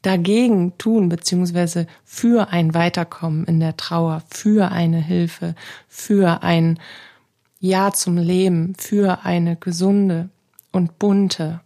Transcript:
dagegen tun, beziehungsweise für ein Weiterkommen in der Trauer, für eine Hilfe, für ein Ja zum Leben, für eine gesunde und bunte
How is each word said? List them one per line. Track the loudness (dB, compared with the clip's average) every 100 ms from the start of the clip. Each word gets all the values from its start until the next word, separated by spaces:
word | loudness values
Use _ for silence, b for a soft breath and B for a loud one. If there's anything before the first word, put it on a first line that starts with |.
dagegen | 0 0 2 2 4 2 0 -2
tun, | 0 2 2
beziehungsweise | 0 -2 0 0 0 -2 -2 -6 B
für | _ -2 2 2 2
ein | 0 0
Weiterkommen | 2 0 -2 -6 -6 -6 -4
in | 0 0
der | 0 -4
Trauer, | -4 -2 -2 -4 -10
für | -4 2 2 2
eine | 0 0 0
Hilfe, | 0 0 -2 -4 -8 -8 B B B
für | -18 0 2 4 2
ein | 0 2 2 0 B B B B B _ _ _
Ja | -2 2 0
zum | -2 -2 0
Leben, | 0 2 2 0 -2 -6
für | -4 0 0 0
eine | -2 0 0 -2
gesunde | -6 -2 2 2 2 -2 -6 _ _ _ _ -2
und | -2 _
bunte | 0 2 0 -2 -6 -8